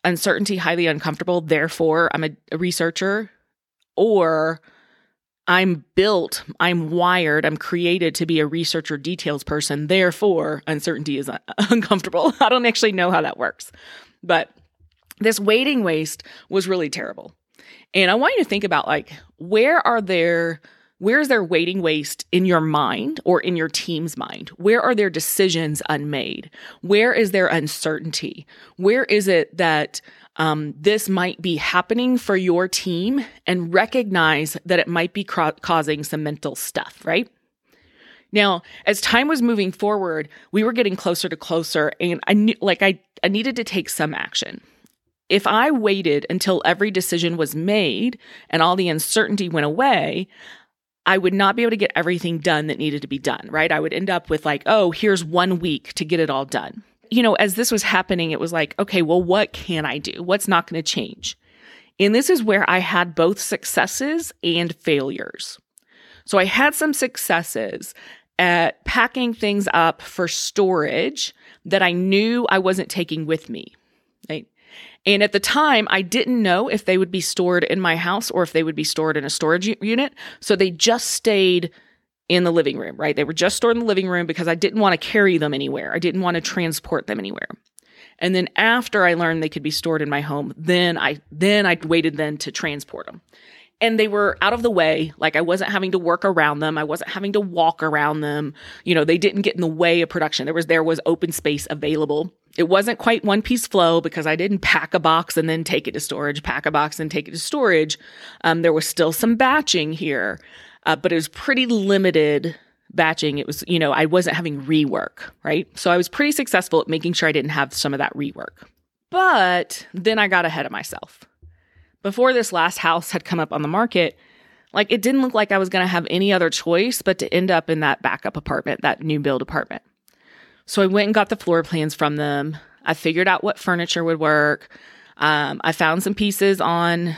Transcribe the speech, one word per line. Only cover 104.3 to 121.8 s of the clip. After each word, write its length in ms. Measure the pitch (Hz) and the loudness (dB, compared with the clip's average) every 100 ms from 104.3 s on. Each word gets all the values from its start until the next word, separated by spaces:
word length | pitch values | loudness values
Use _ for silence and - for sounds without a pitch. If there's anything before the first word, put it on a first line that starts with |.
| 160 | 0
didn't 220 | 185 196 | 0 -2
pack 340 | - - 160 | 0 0 0
a 60 | 180 | 0
box 360 | 160 160 175 - | 4 2 2 -2
and 120 | 160 | 0
then 160 | 160 | -2
take 240 | 160 143 - | -2 -4 -2
it 40 | |
to 80 | - | -6
storage, 420 | - 123 147 147 | -6 -6 -6 -4
pack 240 | - 123 151 | -4 -4 0
a 40 | |
box 300 | 151 151 - | 0 0 -2
and 100 | 156 | -6
take 180 | 151 147 | -6 -8
it 20 | |
to 60 | 165 | -8
storage. 600 | - 294 240 165 156 - - - - - | -6 0 4 4 2 -4 -12 -20 -20 -4
Um, 180 | 165 165 | 0 2
there 100 | 170 | 2
was 140 | 156 156 | 2 0
still 260 | - 160 | 0 0
some 240 | 160 226 226 | 2 0 2
batching 560 | 254 294 294 180 151 | 4 2 0 -2 -2
here, 460 | 156 156 135 98 - - - - - | -4 -4 -4 -4 -6 -12 -20 -20 -6
uh, 120 | - 160 | -2 0
but 160 | 185 | 2
it 20 | |
was 140 | 170 156 | 0 -2
pretty 380 | - - 262 254 | -6 -2 0 0
limited 880 | 226 196 196 190 160 151 147 160 156 _ _ _ | 0 2 2 4 4 4 2 -2 -8 _ _ _
batching. 460 | - 160 160 156 143 | 0 0 0 -2 -2
It 80 | - | -6
was, 180 | 147 - | -8 -2
you 120 | 170 | 0
know, 140 | 151 | 2
I 120 | 139 | 2
wasn't 320 | 160 180 175 160 | 2 2 2 -2
having 240 | 170 143 | -4 -6
rework, 680 | 135 156 147 - - - - - | 0 2 2 -2 -6 -10 -20 -12
right? 240 | - 151 160 - | -4 -4 -4 -4
So 120 | 185 | 0
I 60 | 175 | 2
was 120 | 175 | 0
pretty 240 | - 294 | 0 0
successful 480 | 294 262 190 180 165 | 0 0 -2 2 0
at 80 | - | 0
making 260 | 160 170 | -2 -2
sure 140 | 170 160 | 0 0
I 40 | |
didn't 200 | 151 135 | 0 -2
have 200 | 147 139 | -2 -2
some 220 | - 147 | -2 -4
of 40 | 139 | -2
that 160 | 139 | -4
rework. 520 | - 143 - - - - _ _ _ _ | -4 -10 -10 -16 -18 -20 _ _ _ _
But 760 | 349 370 277 185 180 - - - | 0 4 4 4 2 -2 -10 -14
then 240 | 185 180 220 | -4 0 2
I 100 | 208 | 4
got 160 | 185 | 2
ahead 220 | 170 156 143 | 2 -2 -6
of 60 | |
myself. 520 | - - - - - _ _ - _ _ _ | -8 -10 -12 -16 -20 _ _ -20 _ _ _